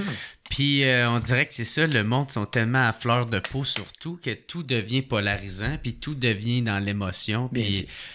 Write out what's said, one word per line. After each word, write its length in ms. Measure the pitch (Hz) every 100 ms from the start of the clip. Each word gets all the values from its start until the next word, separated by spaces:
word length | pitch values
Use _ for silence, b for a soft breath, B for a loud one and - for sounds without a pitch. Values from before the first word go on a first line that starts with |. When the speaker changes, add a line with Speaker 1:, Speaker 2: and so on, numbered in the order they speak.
| 202 113 B B -
Speaker 1:
Puis, 340 | - 139 139
euh, 260 | 135 127 120
on 80 | 117
dirait 260 | 110 127 147
que 80 |
c'est 100 | -
ça, 220 | 113 - 160
le 180 | 135
monde 260 | 107 127 139
sont 160 | - 104
tellement 400 | 123 113 131 120
à 60 |
fleur 340 | 110 120 120 120
de 120 | 107
peau 260 | - 131
surtout 540 | 135 - 95 - 165 170
que 80 | 139
tout 300 | 110 - 170
devient 400 | 143 123 104 131
polarisant, 720 | 135 117 101 101 98 92 110 151
puis 120 | 123
tout 200 | - -
devient 480 | 143 123 104 113 123
dans 200 | 117 98
l'émotion, 640 | 101 104 98 104 - 107 127
Speaker 2:
Bien 120 | 127
Speaker 1:
puis 80 | 104
Speaker 2:
dit. 140 | 98 - B B